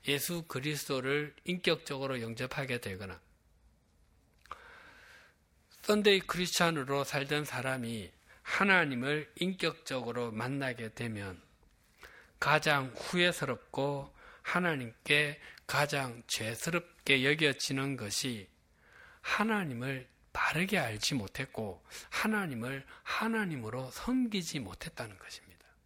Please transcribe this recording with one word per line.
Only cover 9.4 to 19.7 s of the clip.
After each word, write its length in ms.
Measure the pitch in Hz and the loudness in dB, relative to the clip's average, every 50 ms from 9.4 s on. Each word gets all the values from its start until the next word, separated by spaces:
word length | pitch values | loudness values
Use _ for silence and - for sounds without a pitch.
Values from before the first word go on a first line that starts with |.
| 175 185 190 185 175 165 156 - - - 139 131 120 117 117 123 120 120 | -2 -2 0 0 -2 -2 -2 -4 -10 -6 -6 -4 -4 -4 -4 -2 -4 -4
만나게 580 | 107 107 117 127 139 139 139 131 120 113 117 110 | -2 -4 -2 -2 -2 -2 -4 -4 -4 -6 -8 -10
되면 500 | - - 120 117 110 104 101 98 90 87 - _ - _ _ _ _ _ _ _ _ _ - - - - - - _ _ | -6 -6 -6 -4 -4 -6 -6 -8 -10 -12 -16 _ -20 _ _ _ _ _ _ _ _ _ -20 -20 -20 -20 -20 -20 _ _
가장 520 | - 139 147 151 147 156 147 143 131 123 120 | 2 4 4 6 6 6 4 4 2 -2 -6
후회스럽고 1160 | - - - - 180 175 180 170 - 151 135 120 - - - - 139 135 143 143 139 143 - - - - - - - | -10 -8 -2 2 4 4 4 4 2 -2 -2 -2 -4 -6 -6 -2 0 0 0 0 -2 -6 -12 -16 -20 -20 -20 -20 -10
하나님께 1000 | _ - - 170 180 175 160 135 123 113 - _ _ - 147 147 151 147 151 - - - - - _ | _ -2 0 2 2 2 2 0 -4 -8 -10 _ _ 4 4 4 4 2 -2 -8 -14 -20 -20 -16 _
가장 560 | - - 135 147 147 151 143 135 127 117 120 - | -2 2 2 2 4 2 -2 -2 -2 -6 -10 -6
죄스럽게 960 | - - - 113 110 117 - - 170 165 170 - - - - - - 139 135 127 | -6 -4 -2 -2 -2 -4 -4 -4 -2 -2 -2 -4 -4 -20 -8 4 4 4 6 6
여겨지는 720 | 139 151 156 156 147 131 - - - 139 135 135 139 139 | 4 4 4 4 2 2 2 -2 -2 0 0 0 -2 -2
것이 500 | 123 113 104 104 - - 135 120 107 95 - _ _ _ _ _ _ _ - - - - - - - | -4 -4 -4 -4 -2 -2 -2 -4 -6 -10 -14 _ _ _ _ _ _ _ -20 -20 -20 -20 -20 -20 -10
하나님을 840 | - - - - 214 226 220 208 185 151 | -4 -2 0 2 2 2 2 0 0 -2